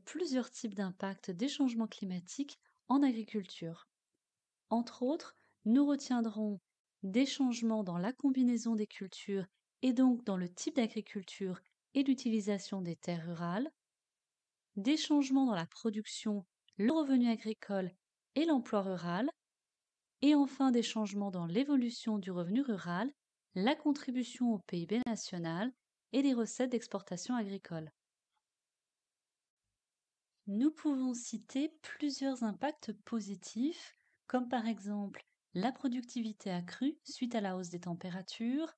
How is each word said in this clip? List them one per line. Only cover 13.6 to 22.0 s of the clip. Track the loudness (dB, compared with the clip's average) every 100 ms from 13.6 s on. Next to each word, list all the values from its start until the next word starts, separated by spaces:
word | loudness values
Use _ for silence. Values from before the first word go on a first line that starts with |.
| -4 _ _ _ _ _ _ _ _ _ _ -4
des | 2 2
changements | 4 4 4 4 4
dans |
la | 2 -2
production, | -2 -2 -2 -6 -6 -4 -4 -6 _ _ 2
le | 4
revenu | 4 4 4 4
agricole | 2 -2 -6 -2 -2 -2 -6 _ _ _
et | 0
l'emploi | 4 4 2 0
rural, | 0 -2 -2 0 -2 -4 _ _ _ _ _ _ _ 2
et | 6
enfin | 6 6 4 4
des | 4
changements | 2 0 -2 -2 -4
dans | -2 0
l'évolution | 0 4 4 2 -2